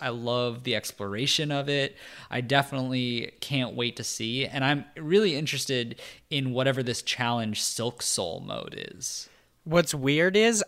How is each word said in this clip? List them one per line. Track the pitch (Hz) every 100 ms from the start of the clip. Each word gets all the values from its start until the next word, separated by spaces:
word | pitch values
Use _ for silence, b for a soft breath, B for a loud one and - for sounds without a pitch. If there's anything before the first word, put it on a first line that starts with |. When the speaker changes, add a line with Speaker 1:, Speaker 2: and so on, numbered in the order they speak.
Speaker 1:
I | 135
love | 120 120 123 123 117
the | 123
exploration | 107 - - 101 101 139 - 151
of | 143 143
it. | 143 139 B B B B
I | 123
definitely | 120 135 139 135 127 127 123 120 - -
can't | - 143 123 120
wait | 120 -
to |
see. | 117 - 113 123 131
And | 139
I'm | 135 143 - -
really | 156 190 214 143
interested | 151 139 - 131 120 117 B B _
in | 143 131
whatever | 123 131 135
this | 123 117
challenge | - - 120 120 113 104
Silk | - - 117 -
Soul | - - 90 87
mode | 50 50 - - 50 -
is. | - - - b b _
Speaker 2:
What's | - 165 170
weird | 147 131 147 175 202
is | 220 220